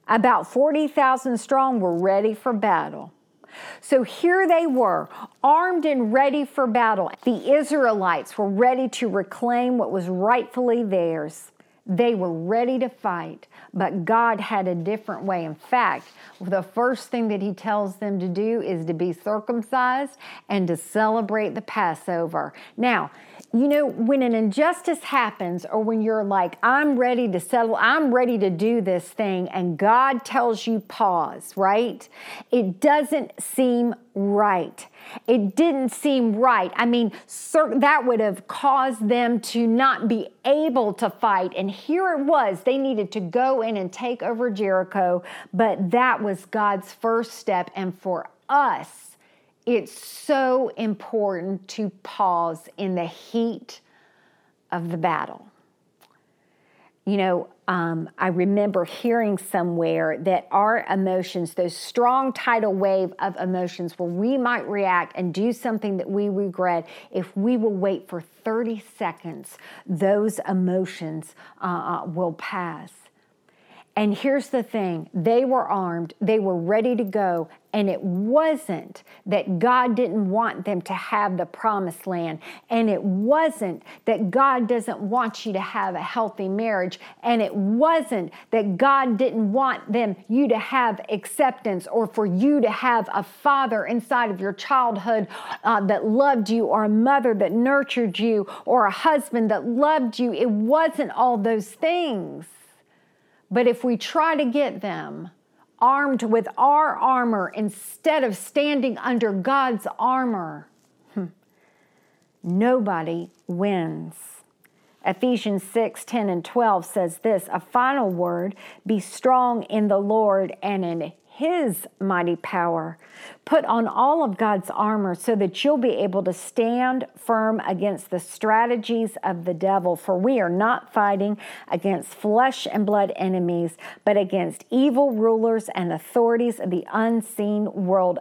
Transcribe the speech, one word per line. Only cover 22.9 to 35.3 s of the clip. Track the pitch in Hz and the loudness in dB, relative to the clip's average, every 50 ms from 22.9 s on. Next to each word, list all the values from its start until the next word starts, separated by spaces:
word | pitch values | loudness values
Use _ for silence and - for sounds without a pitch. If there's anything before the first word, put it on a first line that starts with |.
| 240 190 160 147 - - - - - - - - - | 2 0 -2 -4 -10 -18 -20 -20 -20 -20 -10 -2 0
you | 233 262 285 | 2 2 4
know, | 285 294 294 | 4 2 2
when | 262 - - 233 226 277 269 262 | 0 0 0 2 2 4 4 4
an | 247 233 | 2 2
injustice | 220 220 214 196 - 302 330 349 339 - - 330 - - | 2 2 0 2 2 2 2 2 -2 -2 -4 -4 -4 -4
happens | - - 277 240 214 - - 202 175 175 180 175 | -2 0 0 0 0 -2 -6 -6 -4 -4 -6 -6
or | - - 220 | -4 -2 -2
when | 220 214 233 220 214 | 0 0 0 0 0
you're | 220 220 220 214 | 0 0 0 0
like, | 202 196 196 180 175 - - - | 0 2 2 2 0 -2 0 2
"I'm | 226 254 277 302 294 277 240 | 2 4 4 4 2 2 2
ready | 247 247 247 240 247 220 | 2 2 2 2 0 0
to | 185 180 | 0 -2
settle, | 170 - - 247 233 226 226 | -2 0 0 2 2 2 2
I'm | - - 226 262 320 311 277 233 | 2 2 4 4 4 2 4 4
ready | 247 254 247 247 220 | 4 2 2 2 2
to | 190 190 | 0 0
do | 180 165 196 220 233 233 | 0 0 0 0 2 2
this | 196 185 185 175 170 - | 0 0 0 -2 -4 -6
thing," | - - 220 202 190 185 180 - | -6 -4 -4 -2 -2 -2 -4 -4
and | - 190 180 180 165 147 | -4 -4 -2 -2 -2 0
God | 196 202 226 240 262 277 277 240 240 | 4 4 6 6 4 4 2 -2 -4
tells | - - 262 240 240 226 208 - | -4 -2 0 2 0 0 -2 -2
you | - 226 220 | -2 -2 -2
pause, | - - - - 226 196 180 170 156 143 127 131 - - - | -4 -6 -4 0 0 2 2 2 0 -2 -6 -10 -16 -10 -4
right? | - 196 190 202 214 233 240 - - - - - - - - - - - - | 0 2 2 2 2 0 -2 -4 -10 -14 -20 -20 -20 -18 -18 -16 -18 -8 -2
It | - 247 226 190 175 - | 0 0 0 0 -2 2
doesn't | - 302 285 302 302 - 302 302 254 - - - | 2 4 4 4 2 0 -2 -4 -4 -4 -10 -12
seem | - - - - 269 254 247 240 240 240 220 - _ _ - | -12 -8 0 0 2 2 4 2 2 0 -2 -4 _ _ -6
right. | 196 196 202 202 202 214 208 196 180 165 - - - - - _ - - - - - _ | -4 -2 0 2 2 2 2 2 0 -2 -4 -8 -16 -20 -20 _ -20 -20 -18 -18 -8 _
It | - | 2